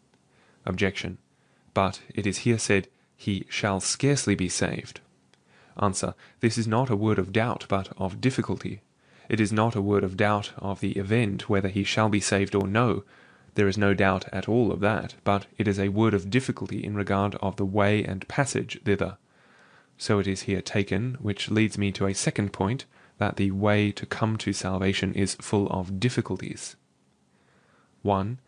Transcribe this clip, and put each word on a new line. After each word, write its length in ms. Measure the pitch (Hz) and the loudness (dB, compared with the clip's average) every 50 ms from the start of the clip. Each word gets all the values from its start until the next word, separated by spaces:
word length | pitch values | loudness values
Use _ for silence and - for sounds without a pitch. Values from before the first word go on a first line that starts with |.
| _ _ _ _ _ _ _ _ _ _ _ _ - | _ _ _ _ _ _ _ _ _ _ _ _ -6
Objection. 520 | - 92 90 101 95 - - - 90 92 - _ _ _ _ _ _ _ _ _ _ - | -4 -2 0 0 0 0 -2 -6 -8 -10 -12 _ _ _ _ _ _ _ _ _ _ -2
But 260 | 104 95 95 - - - - - | 0 0 0 0 -4 -12 -10 -6
it 100 | 110 98 | -2 -2
is 140 | 101 92 - | 0 -2 0
here 180 | - 117 117 113 | 2 2 2 2
said, 300 | - - 104 - - - _ _ _ _ _ _ | 2 2 2 2 2 0 _ _ _ _ _ _
"He 280 | - 110 98 92 - - | -4 -2 -2 -2 -4 -6
shall 320 | - - - 104 98 95 | -6 -4 -2 0 0 0
scarcely 540 | - - - - - 139 143 131 - 107 101 | -2 -4 -2 0 2 2 2 2 2 2 2
be 120 | - 92 87 | 2 0 -2
saved." 540 | - - 98 87 - - - - - - - _ _ _ _ _ _ _ _ _ _ _ _ _ - - | -2 -2 -2 -2 -2 -4 -8 -12 -16 -20 -20 _ _ _ _ _ _ _ _ _ _ _ _ _ -6 -2
Answer. 380 | 104 101 92 - - 95 - - - - - _ | -2 0 0 0 -4 -4 -6 -8 -16 -20 -6 _
This 180 | - 113 110 117 | 0 0 0 0
is 80 | 110 | 0
not 240 | 113 110 117 131 123 | 2 2 2 2 2
a 60 | 110 | 0
word 240 | 98 107 107 104 98 | 2 2 2 2 2
of 140 | 92 92 98 | 0 0 0
doubt, 320 | 110 113 120 - - - - | 0 0 0 -2 -4 -4 -2
but 220 | 98 98 95 - - - | -2 -2 -2 -4 -8 -6
of 240 | 98 92 95 107 | -6 -6 -4 -2
difficulty. 600 | 107 131 131 - 110 - 95 - - 92 - 101 - _ _ _ _ _ _ - - - | -2 -2 0 0 -2 -2 -4 -6 -6 -8 -10 -12 -14 _ _ _ _ _ _ -20 -8 -2
It 140 | - 107 | 0 2
is 100 | 107 98 | 2 2
not 240 | 110 107 110 117 113 | 2 2 2 2 2
a 60 | 104 | 0
word 240 | 98 101 101 101 98 | 0 2 2 2 2
of 100 | 92 95 | 2 0
doubt 380 | 92 104 104 104 104 104 - - - | 0 2 2 2 0 -2 -4 -10 -8
of 220 | 98 98 98 - | -6 -6 -6 -4
the 140 | - 98 - | -4 -4 -2
event, 560 | 98 98 98 110 120 120 101 98 95 - - | -2 -2 0 2 2 2 2 -2 -4 -2 0
whether 180 | 107 98 98 95 | 0 2 2 0
he 160 | 95 101 98 | 0 0 0
shall 240 | - - 110 110 107 | 0 0 2 2 2
be 140 | 101 101 | 2 2
saved 340 | - - 104 98 98 92 - | 2 2 2 0 2 2 2
or 100 | 101 98 | 0 2
no. 380 | 95 101 113 123 117 95 101 - - - - - - - _ _ _ - | 2 2 2 4 2 2 0 -4 -8 -16 -20 -20 -20 -20 _ _ _ 0
There 120 | - 104 98 | 2 2 2
is 100 | 95 104 | 2 2
no 160 | 101 101 98 | 2 4 4
doubt 320 | 87 98 95 95 92 - - | 4 4 4 4 2 -2 -4
at 180 | - 95 95 - | -8 -6 -2 0
all 220 | 107 123 120 95 | 2 2 4 2
of 80 | 85 85 | 2 2
that, 340 | 98 104 110 - - - - - - | 2 0 0 0 -2 -6 -10 -6 0
but 220 | 101 101 98 - - _ - | 0 0 0 0 -4 _ -2
it 80 | 104 104 | 0 0
is 100 | 95 98 | 0 0
a 120 | 98 101 | 0 0
word 260 | 95 104 113 110 104 | 2 4 4 4 4
of 160 | 98 90 98 | 2 2 2
difficulty 520 | 104 127 - - - - 98 95 101 107 - | 0 0 0 0 -4 -4 -6 -8 -6 -6 -6
in 120 | 101 104 | -4 -4
regard 400 | 101 98 98 98 98 101 101 - | -2 -2 0 2 2 2 0 0
of 220 | - 101 98 92 - | -2 -4 -4 -2 -2
the 80 | 98 | -2
way 380 | 95 98 104 101 104 104 107 - | 0 2 2 4 4 4 2 0
and 240 | - 98 95 - - | -2 -4 -6 -8 -6
passage 520 | - - 143 - - 113 - - - - - | -2 -2 -2 0 0 -2 -4 -4 -8 -6 -2
thither. 340 | 104 98 95 87 87 95 - _ _ _ _ _ _ _ _ - _ _ - _ _ _ | 0 0 0 0 -4 -6 -8 _ _ _ _ _ _ _ _ -20 _ _ -20 _ _ _
So 220 | - - - 107 101 | -8 -2 0 2 2
it 80 | 92 | 2
is 180 | 98 95 95 - | 2 -2 -4 -2
here 180 | - 98 92 | -2 -2 -2
taken, 560 | - - - 107 101 - 95 95 117 127 127 - | -2 -2 0 -2 0 0 0 -2 -2 -2 -4 -4
which 320 | - 104 98 - - - | -4 -4 -4 -2 -2 0
leads 260 | 107 110 110 104 - 101 | 2 2 2 2 2 0
me 140 | 101 101 | 0 0
to 160 | 95 - 98 98 | 0 0 0 0
a 80 | 95 | 0
second 360 | - - 156 - - 104 98 | 0 -2 -2 0 0 -2 -2
point, 340 | - - 98 98 127 135 - - _ _ - - _ - | 0 0 0 0 0 -2 -6 -12 _ _ -20 -14 _ -4
that 160 | 104 98 - | -2 -2 0
the 160 | - 98 98 | 0 0 0
way 400 | 95 98 104 104 104 104 104 104 | 0 2 2 4 4 4 4 2
to 160 | 101 - - - | 0 -4 -8 -8
come 300 | - - 113 110 110 107 | -4 -2 0 0 0 0
to 160 | - 98 98 | -2 -4 -4
salvation 600 | - - 92 95 92 95 98 98 - - 95 - | -2 -2 -4 -2 0 0 0 0 0 0 -2 0
is 220 | - 101 92 - | 0 0 0 -2
full 320 | - - - - 104 101 - | -4 -6 -2 0 2 2 2
of 320 | - 95 90 90 98 92 | 0 -2 -4 -4 -4 -2
difficulties. 760 | 110 127 - 120 110 - 95 - - - - - - - - _ _ _ _ _ _ _ _ _ _ _ _ _ _ _ _ _ _ _ _ _ _ _ _ _ | -2 0 0 0 -2 -2 -4 -6 -6 -8 -10 -10 -12 -16 -16 _ _ _ _ _ _ _ _ _ _ _ _ _ _ _ _ _ _ _ _ _ _ _ _ _
One, 380 | - 101 98 95 98 104 123 131 _ | -2 0 0 0 0 -2 -6 -8 _